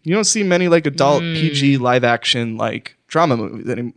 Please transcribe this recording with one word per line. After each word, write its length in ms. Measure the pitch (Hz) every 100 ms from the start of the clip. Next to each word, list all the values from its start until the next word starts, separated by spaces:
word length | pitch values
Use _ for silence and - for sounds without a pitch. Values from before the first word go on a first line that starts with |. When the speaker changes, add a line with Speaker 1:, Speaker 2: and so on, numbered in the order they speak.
Speaker 1:
You 120 | 156 202
don't 80 |
see 180 | 202 214
many, 280 | 190 180 180
like, 180 | 170 151
adult 340 | 135 139 143
Speaker 2:
Mm. 140 | 170 160
Speaker 1:
P 160 | 156
G 260 | 143 139 135
live 260 | 123 127
action, 540 | 120 117 - 123 117 110
like, 380 | 113 110 - _ _
drama 280 | 160 170 117
movies 320 | 104 110 -
any-, 240 | 117 120